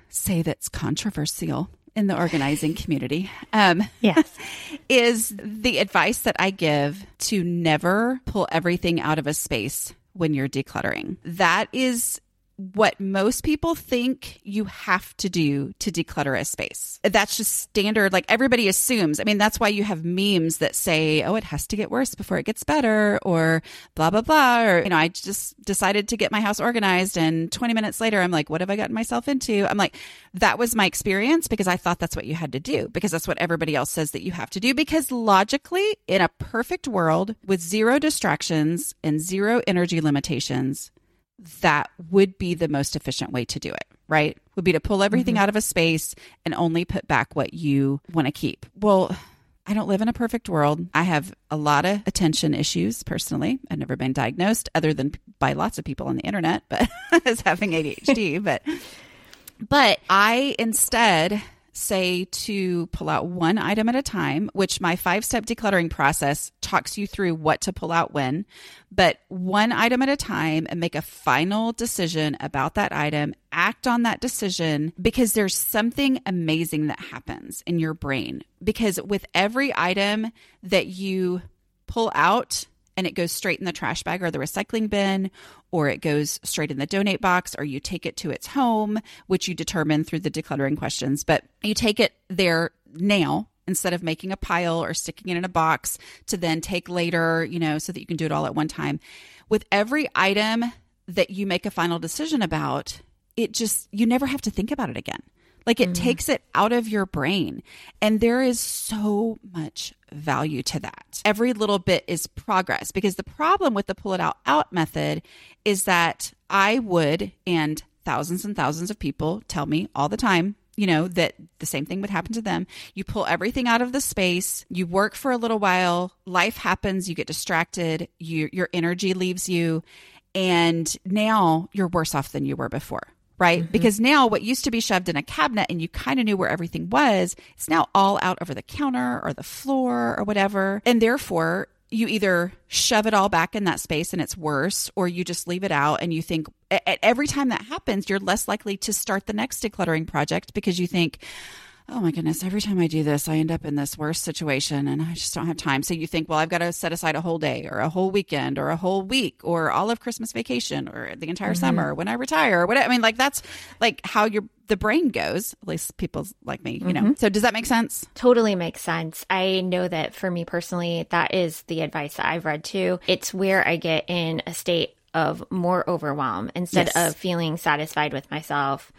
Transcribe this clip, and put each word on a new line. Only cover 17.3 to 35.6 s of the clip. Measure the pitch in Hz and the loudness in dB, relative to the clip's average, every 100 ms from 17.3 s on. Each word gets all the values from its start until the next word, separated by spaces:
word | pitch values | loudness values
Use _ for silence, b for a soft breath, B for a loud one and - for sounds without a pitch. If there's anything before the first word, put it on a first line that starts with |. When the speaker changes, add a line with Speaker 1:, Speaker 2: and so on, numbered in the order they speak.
| - | 0
Speaker 1:
just | 214 - | -2 -2
standard. | - 214 202 214 196 | -2 0 2 4 4
Like, | 185 - | 2 2
everybody | 220 262 240 202 | 4 4 4 4
assumes. | 185 - 240 165 151 | 2 2 2 2 2
I | |
mean, | - 208 | 2 4
that's | 214 - | 4 4
why | 214 | 2
you | 208 | 2
have | 208 165 | -2 -2
memes | 170 180 202 185 165 160 | -2 0 2 4 2 0
that | - | -2
say, | - - 156 156 156 | 0 0 2 2 2
"Oh, | 117 214 | 2 -2
it | |
has | - - - | -2 -6 -4
to | 208 | -4
get | 202 | -2
worse | 247 262 - | -2 -2 -4
before | 196 - | -4 -2
it | - | -2
gets | 226 | -4
better," | - 302 240 214 208 202 | 0 2 4 4 4 2
or | - 165 160 165 B B B | 2 4 4 2 B B B
blah, | - 160 | 0 2
blah, | 208 | 2
blah. | 233 311 262 240 | 4 6 6 6
Or, | 226 175 | 6 4
you | 185 | 4
know, | 165 | 4
"I | 165 | 2
just | - 196 202 - - | 0 -6 -6 -8 -8
decided | - 196 190 208 208 | -4 0 2 2 0
to | 226 | 0
get | 208 | 0
my | 214 | 2
house | 208 208 | 0 0
organized, | 233 240 196 180 190 175 | 0 2 2 2 2 2
and | 160 165 165 | 2 2 -2
twenty | - 240 | -2 0
minutes | 226 214 - | 0 0 -2
later, | 226 208 | 2 2
I'm | 180 | 4
like, | 165 147 | 2 0
'What | 160 | -2
have | 185 | -2
I | |
gotten | 208 - | -2 -2
myself | 220 226 240 285 | -4 -2 -2 -2
into?'" | 262 - 208 202 | -2 0 2 2
I'm | 202 | 2
like, | 185 B B B B | 0 B B B B
that | 180 208 117 | 2 2 4
was | 233 | 2
my | 233 190 | 2 2
experience | - 208 190 233 330 - | 0 0 0 4 2 2
because | 214 185 | 0 0
I | 180 | 0
thought | 175 175 | 0 -2
that's | 165 - | -2 -4
what | - | -6
you | |
had | 165 156 | -6 -6
to | 127 | -6
do, | 202 302 - | -2 -2 -2
because | - 208 | -4 -2
that's | 160 - | -2 -2
what | - | -2
everybody | 170 165 160 143 | -2 0 0 0
else | 131 | -2
says | - 151 | -2 -4
that | - | -4
you | 180 | -6
have | 175 - | -6 -8
to | 190 | -2
do, | 240 | 0
because | 269 311 320 277 | 0 0 0 0
logically, | 247 220 190 208 277 | 0 4 6 4 0